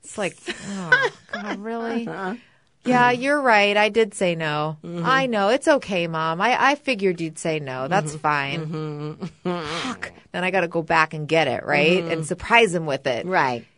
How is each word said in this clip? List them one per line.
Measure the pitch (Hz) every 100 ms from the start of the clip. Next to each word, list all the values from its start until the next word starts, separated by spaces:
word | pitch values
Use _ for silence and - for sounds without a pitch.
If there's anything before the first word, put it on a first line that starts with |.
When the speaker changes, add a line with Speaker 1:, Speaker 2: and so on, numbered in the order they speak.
Speaker 1:
It's | - -
like, | 185 160
Speaker 2:
<laughs> | - - -
Speaker 1:
"Oh, | 202 - 508 523 - _
God, | - 415 277
really?" | 214 226 226 226 233
Speaker 2:
Uh-huh. | 165 190 240 _ _ _ _
Speaker 1:
"Yeah, | - 247 247
you're | 247 262 294
right. | 262 214 202 208
I | 214
did | 214 226
say | - 185
no. | 170 160 151 151 156
Speaker 2:
Mm-hmm. | 170 170
Speaker 1:
I | 170 262 269
know. | 226 196
It's | 262 -
okay, | 285 214 190 170
Mom. | 165 160 165
I, | 208 247 269
I |
figured | 285 - 240 190 170
you'd | 165 156
say | 170 156
no. | 139 131 135
That's | 160 156
Speaker 2:
Mm-hmm. | 151
Speaker 1:
fine." | 151 147 139 139 156
Speaker 2:
Mm-hmm. | 156 156 147 151 151 180 - 175 175
<laughs> | 151 165 262
Speaker 1:
Fuck. | 202 - - _
Then | -
I | 185
gotta | 190 175
go | 170
back | 160 165 156
and | 156 151
get | 160 147
it, | 117
right? | - 147 151 180
Speaker 2:
Mm-hmm. | 170
Speaker 1:
And | 165 156
surprise | 180 - 233 226
him | 170 160
with | 135 139
it. | 120 170
Speaker 2:
Right. | 185 143 120 113